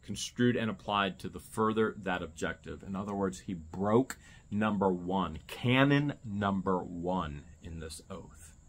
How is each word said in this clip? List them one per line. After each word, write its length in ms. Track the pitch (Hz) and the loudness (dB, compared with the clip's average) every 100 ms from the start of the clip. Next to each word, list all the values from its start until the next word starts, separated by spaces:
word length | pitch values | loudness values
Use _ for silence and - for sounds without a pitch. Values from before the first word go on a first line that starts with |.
construed 500 | - 101 - - 123 | -8 -8 -8 2 2
and 160 | 117 113 | 2 -2
applied 480 | 101 - 101 98 90 | -4 -2 2 2 -2
to 100 | 95 | -10
the 120 | 87 | -12
further 560 | - - 110 110 110 101 | -10 0 2 4 2 0
that 180 | 92 90 | -4 -2
objective. 600 | 82 - 87 82 80 78 - | -4 -6 -6 -6 -10 -12 -8
In 80 | |
other 180 | 95 101 | -6 -4
words, 280 | 101 95 92 | -2 -2 -4
he 140 | - | -8
broke 640 | 90 80 92 101 113 131 - - - - | -10 -8 -4 4 4 4 -6 -16 -20 -6
number 360 | 104 107 104 98 | 0 0 4 4
one, 520 | 90 87 95 85 78 - | 2 0 0 0 -4 -12
canon 680 | - 120 127 139 143 143 - | -4 2 6 6 6 2 -4
number 540 | 113 101 101 98 92 92 | -8 -2 0 2 0 0
one 640 | 87 87 87 92 80 73 78 - | -2 -6 -2 -2 -2 -8 -14 -16
in 200 | 87 82 | -12 -10
this 220 | 80 - - | -10 -12 -14
oath. 460 | 92 - - - - | -14 -14 -18 -20 -20